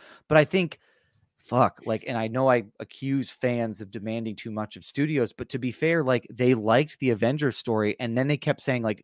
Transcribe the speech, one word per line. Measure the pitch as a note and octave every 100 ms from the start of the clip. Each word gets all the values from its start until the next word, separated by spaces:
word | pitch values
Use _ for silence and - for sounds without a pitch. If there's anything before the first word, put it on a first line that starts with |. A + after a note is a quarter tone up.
| - - -
but | D#3
I | D3+
think | F#3+ E3+ - _ _ _ _ _ _ -
fuck, | A#2+ A2+ - -
like, | A2+ -
and | A#2+
I | A2+
know | A#2+ C3+
I | B2 G#2 -
accuse | A2 - C3+ C3+ A#2+
fans | - B2+ A#2+ A2+ G#2
of | G2
demanding | G#2 G#2+ A2+ A2+ G#2
too | A#2
much | G#2+ G#2+ F#2+
of | -
studios, | - D3+ D3+ A2+
but | - B2+
to | C3
be | B2
fair, | A#2 D#3+ E3
like, | C3 B2 -
they | A#2 B2+
liked | B2 G#2+ A#2+ D3+ -
the | C3
Avengers | G#2 A#2 D3 C#3+ -
story, | - A2 G#2 -
and | B2 A#2
then | C#3
they | D3
kept | D3+ -
saying, | - B2+
like, | A2 G#2